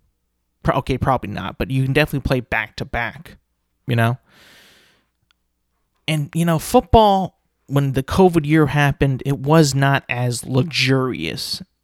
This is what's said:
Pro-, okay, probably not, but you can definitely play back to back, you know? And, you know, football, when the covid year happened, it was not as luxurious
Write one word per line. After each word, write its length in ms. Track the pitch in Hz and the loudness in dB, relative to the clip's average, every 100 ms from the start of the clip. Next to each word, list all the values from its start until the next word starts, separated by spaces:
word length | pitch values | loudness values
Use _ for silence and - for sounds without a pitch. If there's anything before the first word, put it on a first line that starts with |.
| _ _ _ _ _ _ | _ _ _ _ _ _
Pro-, 140 | - 139 | -4 -2
okay, 240 | - 127 | -2 -4
probably 320 | - 127 98 | -2 -2 -4
not, 260 | 101 95 - | -10 -10 -8
but 140 | 95 | -4
you 120 | 131 | -2
can 80 | 131 | 0
definitely 360 | 139 151 143 - | 0 0 -2 -4
play 140 | 131 | -4
back 340 | 117 117 107 - | -4 -6 -6 -10
to 100 | - | -10
back, 520 | 120 117 110 - - _ _ _ _ - | -6 -8 -10 -20 -20 _ _ _ _ -4
you 80 | 120 | 0
know? 240 | 113 123 _ _ - - - _ _ _ _ _ _ _ _ _ _ _ _ _ - | 0 -2 _ _ -20 -20 -20 _ _ _ _ _ _ _ _ _ _ _ _ _ -6
And, 220 | 156 143 165 | -6 -4 -2
you 100 | 170 | 0
know, 140 | 160 | -2
football, 800 | - 247 247 226 214 196 185 _ _ _ - | 2 0 4 4 6 2 -2 _ _ _ -4
when 280 | 135 139 | -2 0
the 100 | 131 | -2
covid 420 | 135 - 185 170 147 | -2 4 4 4 2
year 220 | 156 147 | 2 2
happened, 560 | 147 143 139 139 131 - | 2 0 2 0 -2 -4
it 140 | 139 | -4
was 340 | 139 160 147 | 2 4 4
not 300 | 135 139 139 - | 2 2 0 -2
as 380 | 120 123 120 - | -4 -4 -4 -4
luxurious 1200 | 131 175 127 131 135 131 85 80 - - - - _ | -2 -2 0 0 0 0 -4 -6 -6 -8 -10 -14 _